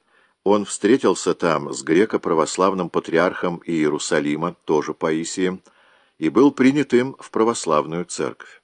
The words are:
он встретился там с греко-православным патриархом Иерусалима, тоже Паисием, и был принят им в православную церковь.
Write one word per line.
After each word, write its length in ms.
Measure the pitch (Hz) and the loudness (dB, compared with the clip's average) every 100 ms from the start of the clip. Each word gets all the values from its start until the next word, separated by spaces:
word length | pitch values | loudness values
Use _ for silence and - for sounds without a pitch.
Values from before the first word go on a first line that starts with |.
| _ _ _ _ 98 | _ _ _ _ 2
он 180 | 104 | 2
встретился 680 | 98 - 101 135 110 87 90 | 0 0 2 4 4 2 0
там 400 | 82 87 76 71 | 0 0 0 -4
с 100 | 65 | -6
греко-православным 1040 | 67 80 110 101 82 80 73 - 95 98 85 | 0 2 2 0 0 0 0 0 0 0 -4
патриархом 720 | 85 78 82 90 - 92 85 - | -4 -2 0 0 -2 -6 -6 -4
Иерусалима, 880 | 82 76 73 - 78 73 73 87 - | -2 0 -2 -2 -2 -2 -2 -4 -6
тоже 300 | - 78 71 | -2 -2 -2
Паисием, 680 | - 82 80 82 - 92 92 _ _ _ _ _ - | -4 -4 -2 -4 -4 -4 -4 _ _ _ _ _ -6
и 120 | 80 | 0
был 220 | 107 143 | 4 4
принят 420 | 135 131 147 135 | 4 2 2 2
им 220 | 120 131 - | 2 0 -6
в 120 | - | -6
православную 720 | 104 113 - 82 76 71 85 90 | -2 0 0 0 0 0 -4 -6
церковь. 560 | - 67 - - - | -6 -8 -8 -18 -20